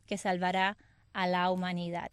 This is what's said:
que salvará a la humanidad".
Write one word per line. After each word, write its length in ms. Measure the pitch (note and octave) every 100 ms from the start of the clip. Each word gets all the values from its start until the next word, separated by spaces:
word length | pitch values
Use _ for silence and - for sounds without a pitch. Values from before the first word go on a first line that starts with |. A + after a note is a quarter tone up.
| -
que 120 | G#3
salvará 580 | G3+ F3+ F3+ F#3+ F#3+ G#3 - _ _
a 120 | F#3+ F3+
la 240 | F3+ F3+
humanidad". 600 | F#3 F3+ F3 F3 E3+ -